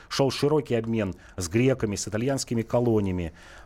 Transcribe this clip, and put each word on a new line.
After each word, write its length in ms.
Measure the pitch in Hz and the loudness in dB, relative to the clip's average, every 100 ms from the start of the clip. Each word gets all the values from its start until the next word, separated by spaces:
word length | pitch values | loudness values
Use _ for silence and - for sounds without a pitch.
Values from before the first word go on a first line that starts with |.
| - | -4
шел 240 | - 135 | 0 0
широкий 440 | - 143 151 147 117 | 2 2 2 0 -2
обмен 400 | 113 113 98 82 - - | 0 -2 -2 -4 -12 -10
с 140 | 85 | -2
греками, 460 | 110 131 131 107 98 | 2 2 2 -2 -4
с 120 | - | -4
итальянскими 540 | 107 127 135 - 117 | -4 -2 -2 -2 -4
колониями, 720 | 110 120 120 110 98 90 82 - - - | 0 2 4 2 2 -2 -4 -8 -20 -20